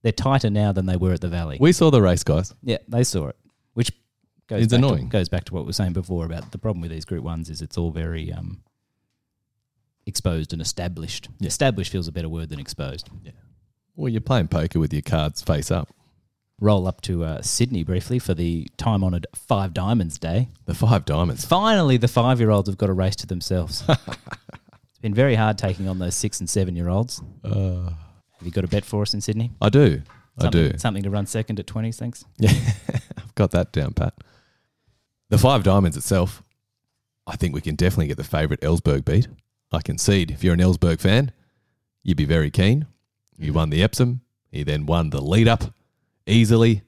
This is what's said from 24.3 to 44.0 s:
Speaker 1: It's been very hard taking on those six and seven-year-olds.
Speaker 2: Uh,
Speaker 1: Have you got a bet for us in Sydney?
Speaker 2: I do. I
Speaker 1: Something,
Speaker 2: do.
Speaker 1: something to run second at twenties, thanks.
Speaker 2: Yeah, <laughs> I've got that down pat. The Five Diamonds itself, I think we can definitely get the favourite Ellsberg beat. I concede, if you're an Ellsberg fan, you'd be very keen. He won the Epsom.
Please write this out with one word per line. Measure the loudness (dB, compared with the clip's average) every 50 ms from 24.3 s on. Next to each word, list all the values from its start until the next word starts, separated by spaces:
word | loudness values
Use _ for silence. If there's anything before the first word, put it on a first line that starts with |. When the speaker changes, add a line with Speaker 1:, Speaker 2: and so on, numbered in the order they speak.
| -18 -18 _ -20 -20 -20 _ _ _ _ _ _
Speaker 1:
It's | _ _ -6
been | -2 2
very | 2 4 4 4
hard | 4 4 2 0 0
taking | -2 -4 -2 -2 -4
on | -4 -4 -2
those | -4 -4 -2
six | -2 -4 -4 -4 -6
and | -6 -2
seven-year-olds. | 0 0 0 0 -2 -2 -2 0 0 0 -2 -2 -6 -14 -14 -18 -18 -12 -6
Speaker 2:
Uh, | -4 -2 -2 0 -2 -2 -4 -6 -6
Speaker 1:
Have | -8 -10 -14 -20 _ _ _ _ _ _
you | -12 -6
got | -4 -4 -2
a |
bet | 0 -2 -2 -2
for | -2 -4 -2 -2
us | -2 -2
in | -4
Sydney? | -4 -4 -4 -2 -4 -6 -4 0
Speaker 2:
I | 2 4
do. | 6 6 6 6 4 2 -4 -12 -20 -20 _ _ _ -2
I | 0
Speaker 1:
Something, | 4 4 4 4 4
Speaker 2:
do. | 0 -2
Speaker 1:
something | -2 -4 -2 -2 -4
to | -2
run | -2 -2 -4
second | -2 -4 -4 -4 -4 -6 -6
at | -6
twenties, | -8 -6 -6 -6 -6 -6
thanks. | -8 -10 -10 -10 -12 -20 _ _ 2
Speaker 2:
Yeah, | 4 4
<laughs> | 4 4 2 -2 -2 -2 -6 -4 -6 -6 -6 _ -18
I've | -16 -16 -10 _
got | 0 0 2
that | 2 0 0 0
down | -2 -2 -2 -2 -2
pat. | -2 -2 -2 _ -8 -20 _ _ _ _ _ _ _ _ _ _ _ _ _ _ _ _ _ _ _ _ _
The | 4
Five | 6 6 6 4 4
Diamonds | 4 4 4 6 4 4 0
itself, | -4 -4 0 0 0 0 0 -4 -12 -20 _ _ _ _ _ _ _ _ _ _ _ _ _ _ _ _
I | -14 -6
think | -4 -4 -2 -2
we | -4
can | -6 -6 -2
definitely | 0 0 2 2 2 0
get | 0 -2
the | -6 -6
favourite | -4 -2 0 0 0 -2 -2
Ellsberg | 0 0 0 2 2 2 0 2 0
beat. | 2 2 2 2 0 -6 _ _ _ _ _ _ _
I | -6 -4 -4
concede, | -4 -6 -2 2 2 2 2 2 -2
if | -4 0 2
you're | 2 4
an | 4
Ellsberg | 4 4 4 4 2 0 0 2
fan, | 2 2 2 2 2 0 -6 _ _ _ _ _ _ _ _ _ _ _ _ _
you'd | _ -2 0
be | 0 2
very | 2 2 2 2 0
keen. | 2 2 4 4 4 2 0 -6 _ _ _ _ _ _ _ _ _ -8
He | -6 -2
won | 0 0 0 2
the | 2 2 2
Epsom. | 2 2 0